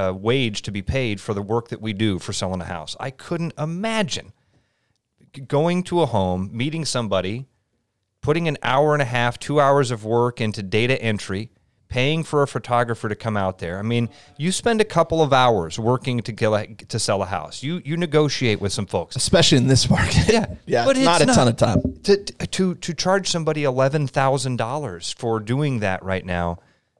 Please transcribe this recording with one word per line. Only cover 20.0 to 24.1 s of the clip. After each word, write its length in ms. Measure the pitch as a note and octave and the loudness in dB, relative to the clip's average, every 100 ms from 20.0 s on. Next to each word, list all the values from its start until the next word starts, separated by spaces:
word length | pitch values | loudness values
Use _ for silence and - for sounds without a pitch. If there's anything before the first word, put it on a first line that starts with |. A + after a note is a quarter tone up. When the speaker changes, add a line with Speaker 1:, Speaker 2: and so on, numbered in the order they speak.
| - - - | 2 2 4
Speaker 1:
Yeah. 180 | A3 - - | 2 0 -6
Speaker 2:
<laughs> 60 | - | -2
Yeah, 180 | A#2+ | 0
Speaker 1:
But 120 | A#3+ C4 | 2 4
Speaker 2:
not 240 | C4+ - | 4 6
Speaker 1:
it's 80 | B3+ | 6
Speaker 2:
a 40 | |
ton 120 | A#3 B2 | 6 4
Speaker 1:
not 20 | |
Speaker 2:
of 80 | A2+ | 4
time. 240 | A2+ B2 F2 - | 2 2 0 -2
Speaker 1:
to, 140 | - G3+ - - E3 | 2 2 2 -8 -6
to, 260 | - F#3 | 0 0
to 200 | E3+ - | -2 -6
charge 340 | D#3 F3+ G3 F3+ | -4 0 0 0
somebody 320 | F3 D#3 D3+ | -2 -2 0
eleven 420 | C#3+ B2+ C3 D3+ | 0 2 2 2
thousand 480 | C3+ | 0